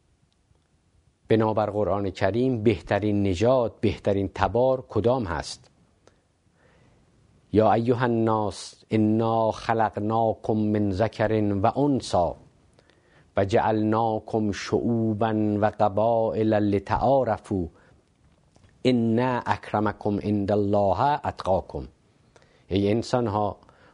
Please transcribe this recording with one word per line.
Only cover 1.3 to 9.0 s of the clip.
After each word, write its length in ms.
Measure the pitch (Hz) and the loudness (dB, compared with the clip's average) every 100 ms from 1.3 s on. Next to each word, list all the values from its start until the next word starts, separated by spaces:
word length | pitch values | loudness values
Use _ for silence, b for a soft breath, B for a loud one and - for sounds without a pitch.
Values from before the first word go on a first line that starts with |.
| 113 110 107 104 | 2 2 0 -2
قرآن 400 | 101 92 98 101 | -2 -2 -2 -4
کریم 540 | - 98 113 131 120 | -2 -2 0 0 0
بهترین 600 | 107 98 - 101 107 104 | 2 0 0 -2 0 0
نژاد، 500 | 98 87 113 131 110 - | 0 2 2 2 0 -2
بهترین 480 | 104 - 107 98 95 - | -4 -2 -2 0 -2 -2
تبار 460 | 98 110 131 131 - | 0 2 2 0 -4
کدام 360 | 107 113 131 95 | -2 0 0 -2
هست؟ 420 | 78 - - - _ _ _ _ b b _ _ b b b b b b b _ _ _ | -6 -8 -14 -20 _ _ _ _ b b _ _ b b b b b b b _ _ _
یا 200 | 98 107 | 2 4
ایها 300 | 110 117 120 | 4 2 0
الناس 720 | 123 113 113 110 104 - - - - | 0 2 2 0 -2 -6 -14 -20 -4
انا 600 | 113 | 2